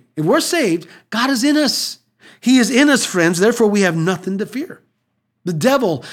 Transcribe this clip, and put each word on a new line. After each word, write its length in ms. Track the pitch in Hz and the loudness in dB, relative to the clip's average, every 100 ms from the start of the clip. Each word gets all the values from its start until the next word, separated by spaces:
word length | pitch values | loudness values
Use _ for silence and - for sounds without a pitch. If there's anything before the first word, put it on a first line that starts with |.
| _ - | _ -6
if 80 | |
we're 160 | 156 302 | 0 0
saved, 480 | - 349 220 165 - - - | 0 -2 0 -2 -6 -20 -10
God 200 | 214 262 | -4 -2
is 140 | 254 | 0
in 120 | 285 302 | 0 2
us. 420 | 277 - - - _ _ - - | 0 -2 -6 -12 _ _ -20 -6
He 180 | 240 254 | 2 2
is 120 | 202 | 4
in 180 | 247 294 | 4 4
us, 180 | 262 - | 2 0
friends, 320 | 180 170 175 | 0 0 2
therefore 300 | 214 240 214 | 0 2 2
we 140 | 208 | 2
have 140 | 185 165 | 0 0
nothing 420 | 165 180 185 196 | -2 -2 -4 -6
to 80 | 208 | -6
fear. 360 | 262 359 - _ _ _ _ _ _ | -8 -10 -14 _ _ _ _ _ _
The 80 | 175 | -8
devil 520 | 160 233 262 214 143 - | -2 0 2 0 -4 -8